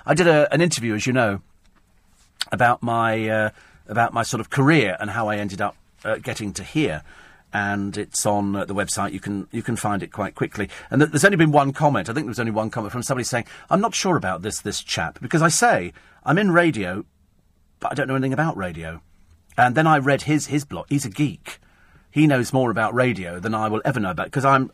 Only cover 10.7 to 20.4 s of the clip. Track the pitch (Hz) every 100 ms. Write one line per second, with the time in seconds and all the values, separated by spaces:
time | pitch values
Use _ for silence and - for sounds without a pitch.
10.7 | - - 131 151 151 196 196 160 147 139
11.7 | 139 151 123 90 123 120 113 113 107 110
12.7 | 123 104 120 113 127 113 120 - - -
13.7 | 180 226 - 196 151 92 92 104 - 104
14.7 | - - - 80 - 127 160 165 - 240
15.7 | 165 90 - _ _ - 165 208 170 175
16.7 | 110 90 98 - _ _ _ _ _ _
17.7 | _ - 135 131 135 131 135 160 98 92
18.7 | 80 80 82 - _ _ _ _ - 123
19.7 | 120 160 151 135 139 143 151